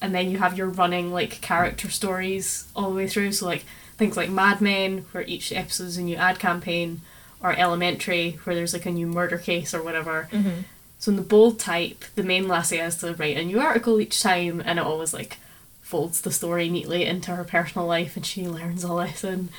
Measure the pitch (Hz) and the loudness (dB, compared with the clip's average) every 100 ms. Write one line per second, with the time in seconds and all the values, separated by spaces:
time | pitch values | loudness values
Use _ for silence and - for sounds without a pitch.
0 | 190 185 185 190 180 185 190 180 175 180 | -2 0 0 2 2 2 -2 2 2 2
1 | 175 180 175 - - 170 175 - 208 - | -2 -2 -4 -6 0 2 2 0 -6 -2
2 | 202 185 185 190 190 - - - 196 190 | -2 -2 -2 -2 -4 -6 -6 -4 -2 -2
3 | 190 208 202 202 180 165 - - - - | -2 0 0 0 -2 -4 -6 -18 -16 0
4 | 214 196 165 190 196 202 202 196 190 190 | 0 2 0 4 4 6 4 2 0 -2
5 | - 180 - 175 - 185 185 - 180 175 | -6 -8 -6 -6 -6 -6 -4 -6 -4 -4
6 | 175 165 180 185 190 175 175 170 170 170 | -2 2 2 2 0 0 0 -2 -2 -6
7 | - - - - 180 - 180 170 175 - | -14 -20 -20 -4 0 4 4 4 0 0
8 | - 175 170 165 - 175 170 175 180 175 | 0 0 0 -4 -4 -2 -2 -4 -2 -2
9 | 170 170 175 175 - 175 165 170 165 160 | -2 0 0 -2 0 -2 -2 -4 -4 -4
10 | 160 160 156 208 196 175 190 - - - | -2 -4 -2 0 0 0 -6 -14 -20 -4
11 | - 202 175 208 226 226 - 170 170 - | 0 0 6 8 8 6 0 -2 -2 -6
12 | - - 185 185 190 175 170 165 170 170 | -8 -4 0 2 2 0 0 -2 -2 -4
13 | 175 165 151 151 170 202 302 233 233 220 | -4 -2 -2 -2 0 2 2 2 4 4
14 | 214 - 208 180 175 170 170 170 156 156 | 2 2 2 2 2 0 0 0 0 -2
15 | 160 - 208 - - - - - - 175 | -2 -4 -8 -12 -18 -20 -20 -20 -6 -2
16 | 170 165 185 - 170 175 170 175 - 170 | -2 -2 -2 -2 -2 0 0 -2 -2 0
17 | 175 180 175 175 175 175 170 - 170 170 | 0 -2 -4 -6 -2 0 0 -2 0 0
18 | 170 - - - 180 165 170 175 175 170 | 0 -6 -8 -6 -6 -4 -4 -4 -2 -2
19 | 175 - 196 190 180 | -2 -4 -4 -4 -6